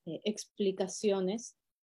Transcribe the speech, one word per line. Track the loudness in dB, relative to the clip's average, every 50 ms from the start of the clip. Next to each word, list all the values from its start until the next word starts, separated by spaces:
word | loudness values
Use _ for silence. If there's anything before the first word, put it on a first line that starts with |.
| -10
eh, | -8 -8 -4 -2
explicaciones, | -2 -2 -4 -6 -8 _ 0 0 2 2 0 0 -2 -2 0 2 2 4 4 2 0 0 -2 -4 -10 -16 _ _ _ _ _ _